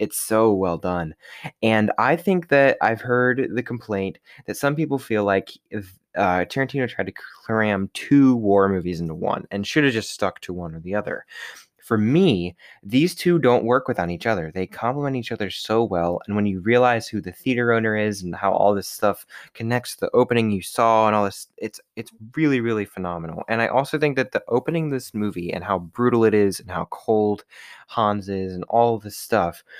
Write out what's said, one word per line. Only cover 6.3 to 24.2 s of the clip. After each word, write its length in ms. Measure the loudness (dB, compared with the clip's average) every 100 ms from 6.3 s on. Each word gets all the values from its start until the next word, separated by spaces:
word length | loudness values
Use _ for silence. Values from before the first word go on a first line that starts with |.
| 0 -2
Tarantino 420 | -2 -2 -2 -4
tried 180 | -4 -6
to 60 |
cram 800 | -8 -20 -16 -2 0 2 0 -2
two 400 | -8 2 6 6
war 340 | 4 4 4 4
movies 320 | 2 -2 -4
into 140 | -6
one 320 | -6 -4 -4 -6
and 120 | -8
should 200 | -2 2
have 80 | 2
just 180 | 0 -6
stuck 300 | -4 -4 -4
to 120 | -12
one 220 | -10 -10
or 60 | -10
the 160 | -4 -4
other. 300 | -4 -10 -12 -18 -18 -18 -20 _
For 160 | -2 0
me, 580 | 4 4 4 2 -2 -10 -20 -20
these 320 | 0 2 2
two 240 | 0 2 4
don't 260 | 4 4
work 240 | 4 0 0
without 220 | -2 -2
each 160 | -2 -2
other. 260 | -2 -4
They 140 | -6 -8
complement 500 | -4 -4 -4 -4 -6
each 160 | -6
other 160 | -6 -6
so 340 | -8 0 0
well, 380 | 2 0 0 -2 -2
and 100 | -2
when 80 |
you 160 | 0 -2
realize 480 | 2 4 4 2 -4
who 140 | -8
the 100 | -8
theater 400 | -8 -2 0 2
owner 240 | 2 2 0
is 260 | -2 -4
and 120 | -8
how 180 | -2 0
all 220 | 4 2
this 140 | 2 -4
stuff 360 | -2 -2 -2 -10 -20 -20
connects 400 | -10 -2 -2 -4
to 60 | -8
the 100 | 0
opening 380 | 2 4 2 2
you 100 | -2
saw 460 | -4 0 4 6 4
and 100 | 4
all 80 |
this, 240 | 0 -4 -16 -12
it's, 240 | -12 -12 _ -14
it's 160 | -14 _ -12 -2
really, 240 | 0 2
really 240 | 0 -2
phenomenal. 580 | -4 -6 -8 -8 -8 -10 -4
And 140 | -2
I 60 | 2
also 300 | 0 0 0
think 180 | 0
that 160 | 0